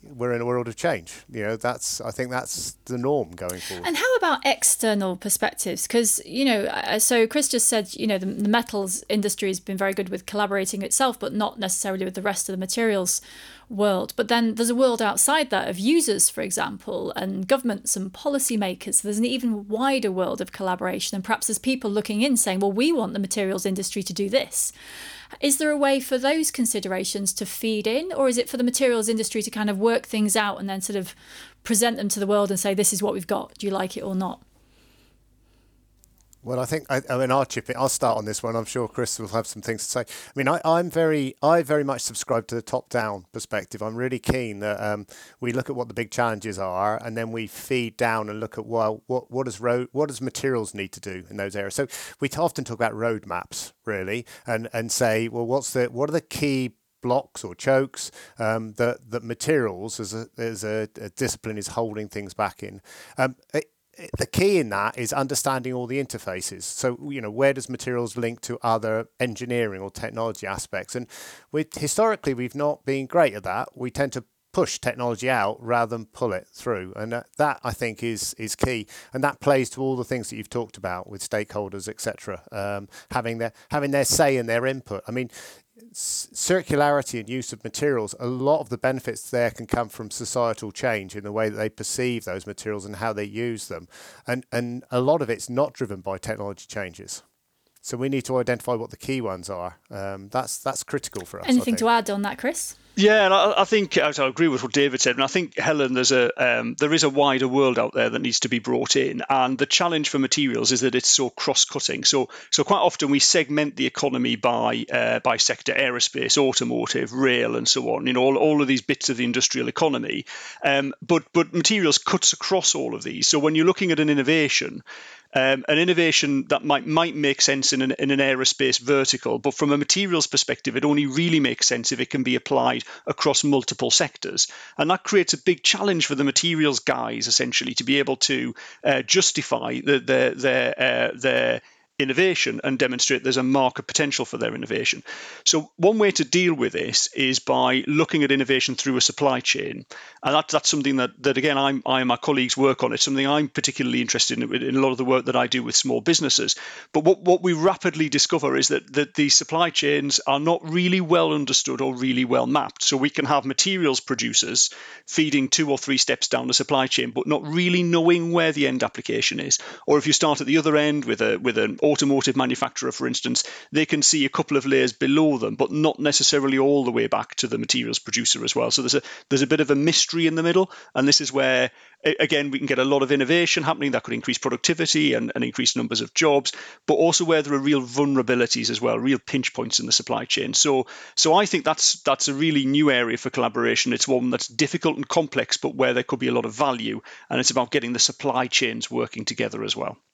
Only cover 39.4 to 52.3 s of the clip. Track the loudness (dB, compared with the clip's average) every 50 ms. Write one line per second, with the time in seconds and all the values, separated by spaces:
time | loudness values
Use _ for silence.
39.4 | -4 -4 -8 -8 -6 -6 -6 -4 -4 -4 -4 -4 -4 -6 -10 -18 -16 -10 -4 -2
40.4 | 0 0 0 2 2 2 2 2 2 0 0 0 2 2 2 0 -2 -4 -2 2
41.4 | 4 4 6 4 4 2 2 0 0 0 -2 -4 -6 -8 -8 -6 -4 -2 -2 -2
42.4 | -2 -4 -6 -8 -6 -4 -4 -6 -4 -4 -4 -4 -2 -4 -6 -8 -12 _ -12 -12
43.4 | -8 -6 -6 -6 -6 -6 -10 -8 -8 -6 -6 -4 -4 -4 -4 -4 -2 -2 -2 -2
44.4 | -2 -4 -6 -4 -4 -4 -4 -2 -2 -4 -4 -4 -8 -12 -20 -20 -20 -20 -12 -8
45.4 | -4 -4 -2 -4 -4 -4 -6 -6 -8 -8 -6 -8 -8 -6 -2 -2 0 0 -2 -4
46.4 | -6 -8 -6 -6 -6 -4 -2 0 0 0 -2 -2 -6 -8 -6 -6 -6 -6 -6 -8
47.4 | -8 -10 -12 -12 -6 -2 -2 -2 -2 -2 -2 -2 0 0 0 0 -2 -4 -6 -8
48.4 | -8 -8 -8 -10 -8 -4 -2 0 0 0 -2 -4 _ -6 -6 -6 -6 -6 -6 -4
49.4 | -4 -4 -6 -4 -2 0 0 0 -2 -4 -2 -2 -2 -2 -2 -6 -6 -6 -6 -2
50.4 | -2 0 0 -2 -2 -4 -6 -8 -8 -8 -10 -12 -12 -10 -10 -10 -12 -10 -8 -6
51.4 | -6 -4 -4 -6 -6 -4 -4 -4 -4 -4 -6 -12 -14 -14 -8 -6 -4 -4